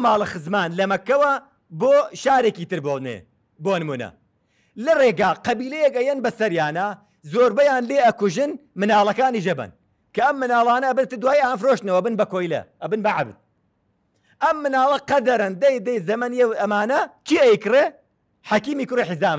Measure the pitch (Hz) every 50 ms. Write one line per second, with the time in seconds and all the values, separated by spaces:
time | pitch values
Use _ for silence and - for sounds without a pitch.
0 | 247 233 214 208 202 - - 185 147 165 196 202 180 165 170 185 190 190 196 180
1 | 190 - 262 277 294 285 277 262 262 _ _ _ _ _ 170 156 208 262 277 285
2 | - - - - - 254 269 262 247 220 - 170 170 - 190 160 139 147 139 135
3 | 131 127 113 95 - _ _ _ _ _ _ - 151 196 196 175 160 151 139 123
4 | 113 95 - _ _ _ _ _ _ _ _ _ _ _ _ - 226 311 330 294
5 | 269 240 185 170 208 185 - - - - 240 220 254 262 294 311 302 277 233 247
6 | 247 269 285 269 226 233 - - 220 214 170 165 151 151 156 175 196 208 196 -
7 | _ _ _ _ - 147 156 233 247 247 202 269 285 294 269 254 247 226 277 285
8 | 254 226 - - 202 196 151 214 285 294 359 - _ _ _ 180 196 214 214 208
9 | 202 208 202 214 262 269 247 220 160 185 170 131 113 92 - _ _ _ _ _
10 | _ _ - 208 240 277 294 269 262 240 240 233 233 240 240 254 269 262 254 262
11 | 254 175 254 220 202 269 285 294 269 247 254 196 214 269 247 - 190 196 185 185
12 | 180 233 226 196 208 - 180 185 180 170 156 120 92 - _ _ - 156 196 220
13 | 202 208 185 160 143 107 98 - _ _ _ _ _ _ _ _ _ _ _ _
14 | _ _ _ _ _ _ _ _ 269 311 320 302 294 277 269 262 262 277 285 269
15 | 277 - 269 285 226 254 247 214 208 190 190 175 262 277 269 240 185 240 247 220
16 | 165 170 214 233 247 240 247 247 247 226 220 - 202 202 208 202 208 226 269 320
17 | 415 - - _ _ - 302 359 571 480 208 - - 208 240 277 320 330 - _
18 | _ _ _ _ _ _ _ _ _ - 214 214 208 277 294 285 254 170 247 240
19 | 233 156 180 147 190 185 160